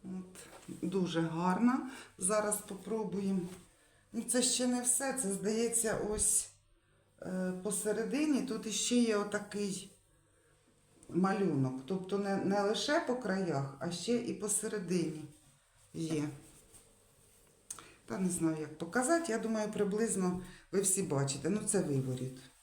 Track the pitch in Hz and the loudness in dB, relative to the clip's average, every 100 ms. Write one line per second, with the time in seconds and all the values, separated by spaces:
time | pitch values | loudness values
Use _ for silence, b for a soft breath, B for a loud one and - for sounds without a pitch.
0 | 190 185 - - - - - - 180 190 | -8 -10 -10 -16 -18 -18 -14 -4 -2 0
1 | 175 165 165 160 180 185 240 269 B B | 2 2 0 0 0 4 4 4 B B
2 | B - 185 214 208 208 - 190 - 220 | B -4 0 2 2 -2 -6 -12 -4 -2
3 | 196 185 196 190 175 - b b b b | -2 -2 0 0 -2 -10 b b b b
4 | b 226 - 247 247 - 247 247 247 - | b -6 2 4 4 2 2 2 2 2
5 | 277 254 190 190 185 220 233 233 226 202 | 0 0 -2 0 0 2 2 2 0 0
6 | 202 214 - - - - _ b b b | 0 2 2 2 0 -14 _ b b b
7 | b _ 175 185 185 185 208 202 214 214 | b _ -6 -2 -2 -2 -2 -2 0 0
8 | 220 254 302 254 185 220 220 196 - 247 | 0 0 2 2 2 -4 -4 -2 2 4
9 | 226 208 208 214 208 208 202 175 - - | 4 4 0 -4 -4 -4 -4 -4 -10 -20
10 | _ b b b b b b _ _ - | _ b b b b b b _ _ -20
11 | - 170 190 202 190 139 131 - - 190 | -2 2 4 4 2 4 2 -2 -4 -4
12 | - 202 202 196 - 202 202 226 - 311 | -2 -2 0 0 2 2 2 0 2 2
13 | 330 247 196 190 180 139 139 - 170 175 | 2 -2 0 0 0 0 -2 -4 -6 -4
14 | - 240 - 180 202 - 220 214 170 180 | 0 0 0 -4 -2 -2 -2 -6 0 0
15 | 156 151 151 - - _ _ _ - 160 | 0 -4 -12 -16 -20 _ _ _ -14 -6
16 | 160 156 147 139 - - - - - _ | -2 0 -2 -6 -18 -20 -20 -20 -20 _
17 | _ _ - - - _ _ - B B | _ _ -20 -20 -20 _ _ -16 B B
18 | - - 185 170 160 156 147 - 170 233 | -8 -2 0 2 0 0 -4 -6 -2 0
19 | 269 339 330 220 226 220 208 208 202 208 | 4 2 2 -2 0 -2 -2 0 0 2
20 | 226 190 180 180 B B B 190 196 196 | 0 2 0 -2 B B B 0 2 2
21 | 165 139 139 - 160 214 214 196 147 139 | 2 0 0 -2 0 0 2 0 2 0
22 | 127 127 127 - - - | 0 -4 -6 -8 -18 -20